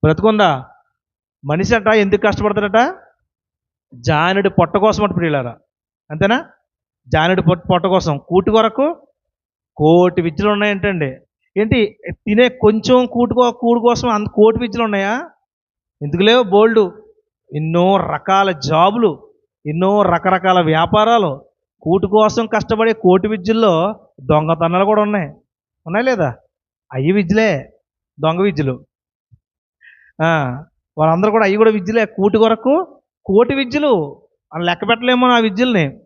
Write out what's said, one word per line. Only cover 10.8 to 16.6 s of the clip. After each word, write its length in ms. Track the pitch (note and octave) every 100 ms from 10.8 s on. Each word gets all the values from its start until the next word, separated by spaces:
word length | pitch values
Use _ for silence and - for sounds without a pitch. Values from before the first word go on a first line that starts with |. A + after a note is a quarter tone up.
| G3+ F#3 C#3+ B2+ _ _ _ -
ఏంటి, 400 | A3 B3+ G#3 _ -
తినే 380 | - - G#3+ B3
కొంచెం 560 | B3+ G#3+ G#3+ - B3+ B3
కూటుకో-, 480 | A#3+ A#3+ A#3 B3
కూడు 260 | A#3+ A#3 A#3+
కోసం 300 | A#3 A#3 B3
అంత 180 | G#3+ G#3
కోటి 320 | - G#3+ A3+
విద్యలు 240 | A#3+ G#3+
ఉన్నాయా? 460 | A3+ G3+ G3 A#3+ E4 _ _ _ _ _ _ _
ఎందుకు 200 | D3 E3+
లేవు? 220 | G3+ A#3+
బోల్డు. 720 | G#3+ G3+